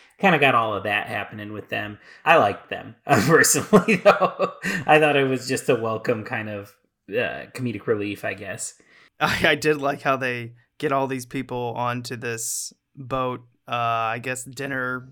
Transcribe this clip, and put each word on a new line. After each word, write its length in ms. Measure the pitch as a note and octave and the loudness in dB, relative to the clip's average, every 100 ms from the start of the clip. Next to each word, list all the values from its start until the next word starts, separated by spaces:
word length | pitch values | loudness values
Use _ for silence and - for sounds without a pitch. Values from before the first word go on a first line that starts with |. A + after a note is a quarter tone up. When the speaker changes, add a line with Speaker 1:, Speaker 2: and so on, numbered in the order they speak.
| _ _ | _ _
Speaker 1:
kinda 180 | G3 D#3 | 2 4
got 160 | C#3 | 4
all 220 | A#2+ A2+ G2+ | 4 2 -2
of 80 | |
that 240 | G#2 G2+ - | 0 -2 -2
happening 460 | G#2 G2 G#2+ G#2 | -6 -8 -10 -12
with 160 | G#2+ - | -12 -8
them. 280 | A2 G#2 G#2 - - | -8 -8 -12 -20 -6
I 140 | - E3 | 4 4
liked 320 | G#2 F#2+ - | 4 0 -8
them, 260 | G2 - - | -10 -10 -16
<laughs> 60 | - | 0
uh, 160 | B2+ B2+ | 2 6
personally, 680 | D3+ - D3 - G3+ G#3+ F#3 | 6 6 2 4 4 4 4
though. 580 | G3+ - F#3+ - F#3 - F#3 F#3+ C#3 | 4 6 2 0 -4 -4 -6 -6 4
I 140 | D3+ | 6
thought 160 | D3+ C#3+ | 6 4
it 120 | C3+ | 2
was 200 | C3 B2 | 0 -2
just 220 | B2+ - | -4 2
a 60 | A#2+ | 2
welcome 480 | A2+ A2 A#2+ A2 | 2 -2 -2 -2
kind 260 | G#2 A#2+ G#2+ | -2 -6 -6
of, 260 | G#2 G2 _ _ _ - | -10 -12 _ _ _ -6
uh, 380 | G#2+ G#2+ C#2+ - - | -4 -4 -6 -12 -6
comedic 320 | B2 G#2 - | -6 -4 -2
relief, 360 | G#2 G2+ G2 | 0 0 -6
I 120 | A2+ F#2+ | -8 -8
guess. 400 | G2 G#2 - - _ _ _ - | -10 -10 -12 -14 _ _ _ -2
Speaker 2:
I, 280 | D3 - E3+ | -2 2 2
I 80 | D3+ | 4
did 260 | D#3 D#3 | 2 2
like 220 | C#3 C#3+ | 0 -2
how 140 | C#3+ C3+ | 0 0
they 360 | B2+ A#2+ A#2 A#2 _ _ | 0 -4 -8 -14 _ _
get 140 | D3 | 0
all 160 | C#3 C3 | 0 0
these 180 | C3 A#2+ | -4 -6
people 480 | C3+ - B2 A#2+ A2+ | -8 -6 -6 -6 -4
onto 400 | A#2+ B2 B2 B2 | -4 -4 -6 -8
this 580 | B2 A2+ - - - _ _ C3+ | -8 -6 -6 -6 -10 _ _ -20
boat, 460 | B2 C3+ B2+ B2 - _ - | -6 -4 -2 -4 -12 _ -8
uh, 40 | |
I 480 | A#2+ A#2 A2+ A2+ A#2+ | -2 0 0 -2 -4
guess 240 | B2+ B2+ | -6 -8
dinner, 680 | C#3 C3 C#3 C3 B2+ B2+ B2+ | -10 -10 -8 -4 -4 -6 -10